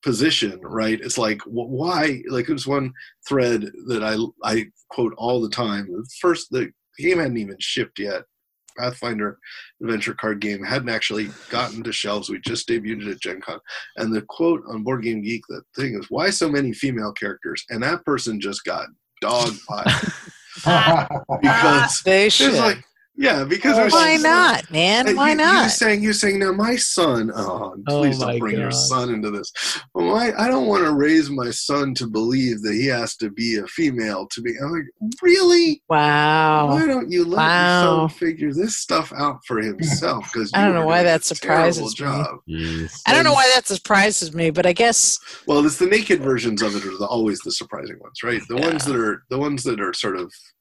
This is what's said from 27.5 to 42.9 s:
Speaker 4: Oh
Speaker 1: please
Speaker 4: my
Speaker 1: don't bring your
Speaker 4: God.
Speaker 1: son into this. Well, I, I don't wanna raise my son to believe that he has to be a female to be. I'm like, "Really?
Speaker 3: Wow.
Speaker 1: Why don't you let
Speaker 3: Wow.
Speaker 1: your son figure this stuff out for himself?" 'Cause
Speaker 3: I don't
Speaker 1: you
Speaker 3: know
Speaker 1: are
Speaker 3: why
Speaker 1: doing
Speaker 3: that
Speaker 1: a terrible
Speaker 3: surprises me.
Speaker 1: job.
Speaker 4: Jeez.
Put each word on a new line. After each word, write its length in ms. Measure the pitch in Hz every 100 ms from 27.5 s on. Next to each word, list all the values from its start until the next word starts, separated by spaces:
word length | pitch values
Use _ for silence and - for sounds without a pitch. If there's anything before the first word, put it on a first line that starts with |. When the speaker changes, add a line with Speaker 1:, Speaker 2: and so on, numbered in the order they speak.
| 90 98 95 113
Speaker 4:
Oh 140 | 147
Speaker 1:
please 180 | 147 131
Speaker 4:
my 120 | 123
Speaker 1:
don't 60 | 120
bring 180 | 113 104
your 140 | -
Speaker 4:
God. 40 | 127
Speaker 1:
son 340 | - 127 123
into 200 | 110 107
this. 220 | 104 98 - - - -
Well, 200 | 180 170 208
I, 160 | 240 -
I 100 | 233
don't 180 | 262 240
wanna 260 | 202 165
raise 360 | 143 147 160 143
my 220 | 139 120
son 420 | 113 - 143 139 123
to 100 | 117
believe 560 | 110 117 131 127 110
that 100 | 107
he 140 | 107 135
has 300 | 123 113 -
to 120 | 110
be 260 | 98 117 110
a 80 | 95
female 600 | - 156 123 110 98 95
to 120 | -
be. 120 | 120 117
I'm 100 | 139
like, 400 | 165 294 _ 220 254
"Really? 600 | 359 370 359 349 339 302 _
Speaker 3:
Wow. 800 | 156 147 147 151 156 156 156 147
Speaker 1:
Why 180 | 302 320
don't 240 | 262 -
you 140 | 175 170
let 120 | 175
Speaker 3:
Wow. 640 | 156 175 180 180 175 160
Speaker 1:
your 80 | 160
son 100 | -
figure 360 | 170 160 151
this 240 | 139 214 -
stuff 340 | - 165 156
out 260 | - 143 131 -
for 140 | 113
himself?" 720 | 107 98 160 139 165 117 101
'Cause 180 | 117 104
Speaker 3:
I 60 | 190
don't 80 | 202
Speaker 1:
you 60 | 175
Speaker 3:
know 40 |
Speaker 1:
are 40 | 160
Speaker 3:
why 160 | 170
Speaker 1:
doing 40 | 175
Speaker 3:
that 240 | 160 -
Speaker 1:
a 40 |
terrible 380 | 165 - 156 165 165 131
Speaker 3:
surprises 120 | -
me. 60 | 143
Speaker 1:
job. 200 | 143 143 - -
Speaker 4:
Jeez. 540 | 80 82 80 80